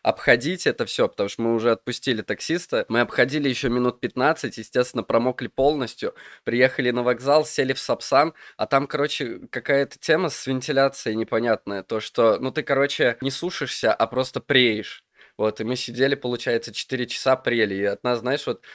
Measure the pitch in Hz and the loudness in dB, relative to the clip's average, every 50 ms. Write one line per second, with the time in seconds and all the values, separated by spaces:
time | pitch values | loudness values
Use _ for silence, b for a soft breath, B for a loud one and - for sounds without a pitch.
0 | b - 107 - - - 127 120 123 151 185 180 - 143 123 - 117 101 - - | b -2 -2 2 4 4 4 4 4 0 -4 0 0 0 0 0 -4 -4 0 0
1 | 117 98 - - 101 98 - - 113 113 117 113 110 120 113 - _ - 120 - | 0 0 0 -2 -4 -4 -2 -2 0 0 0 2 2 2 0 0 _ -6 -8 -4
2 | - 139 123 107 101 - 104 - - - 160 175 - - - 113 - - 110 117 | -4 -2 -2 -2 -4 -6 -6 -6 -4 -4 -4 -4 -4 -2 -2 -2 -2 0 2 2
3 | 120 107 - - 123 131 135 156 143 139 123 - - 127 117 123 123 123 123 - | 2 2 2 2 2 2 2 0 -2 -2 -2 -2 -2 0 0 2 0 0 0 -2
4 | - 113 - 127 127 147 160 - - 113 - - 110 - - 127 123 - - 127 | -6 -6 -2 0 0 2 0 0 -4 -8 -8 -10 -12 -2 0 0 0 0 -2 -6
5 | 107 - - 117 120 131 127 - 127 113 - - 131 143 156 147 127 113 - - | -2 0 2 2 2 2 -2 -4 -8 -6 -2 2 2 2 2 2 -2 -6 -6 -6
6 | - - B B B B B B B - 117 120 127 131 131 - 131 123 120 123 | -8 -8 B B B B B B B -2 4 4 4 4 4 0 -2 0 0 0
7 | 120 123 123 117 127 139 143 156 151 - - - 135 127 127 - - - 120 - | 0 0 0 0 2 2 4 4 2 0 -2 -2 -2 -2 -2 -4 -2 -4 -4 -4
8 | - - 139 135 147 165 B B B B B - 107 - 147 139 143 139 - - | -2 2 4 4 4 2 B B B B B -6 -2 0 2 2 2 0 -2 -2
9 | 143 147 - - 139 120 107 - - - - 127 - - 139 139 139 135 - - | -2 -2 -4 -6 -6 -6 -8 -10 -12 -12 -12 -8 -2 0 2 2 0 0 -4 -6
10 | - - 156 165 190 156 - - - 135 131 131 127 - 143 135 135 135 135 - | 0 2 2 2 2 0 -4 -4 -4 -2 -2 -2 -2 0 2 2 2 2 0 -2
11 | - 120 107 110 113 - - 113 117 120 110 - - 104 101 98 90 - 113 107 | -4 -4 -2 -2 -2 0 0 0 2 2 0 0 -2 -4 -6 -6 -6 -4 -4 -6
12 | - - - - 117 113 104 - 127 131 131 156 135 - 143 135 139 139 - - | -6 -2 2 4 6 6 4 4 0 -4 -4 -4 -2 0 2 2 2 0 2 2
13 | 151 123 117 - 127 139 135 - - 180 175 - 143 123 - - - 113 - - | 2 2 2 0 -4 -6 -4 -4 -6 -6 -6 -6 -6 -6 -4 0 0 0 2 2
14 | 113 - - 127 131 - - 127 - - 143 131 127 117 107 107 101 - - - | 0 0 0 -2 -4 -2 -4 -8 -4 0 2 4 4 4 2 0 -4 -10 -14 -18
15 | _ b b b b b b - 107 107 107 - 110 113 127 123 - - 117 117 | _ b b b b b b -2 -2 0 0 -2 -4 -4 -4 -4 -6 -6 -2 0
16 | 131 139 139 139 - 123 123 117 - 127 120 117 - - 104 - - - 131 123 | 0 0 0 -2 -2 -4 -4 -4 -2 -2 -2 -2 -2 -4 -8 -10 -8 -6 -4 -4
17 | 123 117 - - - 135 131 127 - 123 120 117 110 101 98 95 101 101 101 - | -4 -6 -6 -2 0 2 2 2 0 0 2 2 2 2 2 0 0 -2 -2 -2
18 | - 123 123 117 107 123 139 147 - 131 117 - B B B | -2 -2 -2 -2 0 -2 -2 -2 -2 -4 -6 -6 B B B